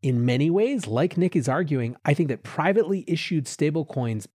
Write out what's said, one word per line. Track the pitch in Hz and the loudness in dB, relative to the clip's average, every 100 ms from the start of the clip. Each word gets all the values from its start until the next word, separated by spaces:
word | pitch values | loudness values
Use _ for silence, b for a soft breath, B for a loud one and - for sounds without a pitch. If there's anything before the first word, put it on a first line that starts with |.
In | 139 123 | 0 2
many | 120 123 151 | 2 2 2
ways, | 175 226 277 135 | 2 2 0 -2
like | 113 175 - | 0 0 2
Nick | 180 170 | 0 2
is | 127 | 0
arguing, | 135 170 139 117 123 | 0 0 -2 -2 -4
I | - | 0
think | 147 160 | 0 0
that | 117 | -2
privately | - - 165 196 175 196 - | -8 -2 2 2 2 0 -2
issued | 165 - 165 | -4 0 -2
stablecoins | 131 - 151 156 156 - 120 110 - | -4 -2 0 0 -4 -4 -2 -4 -6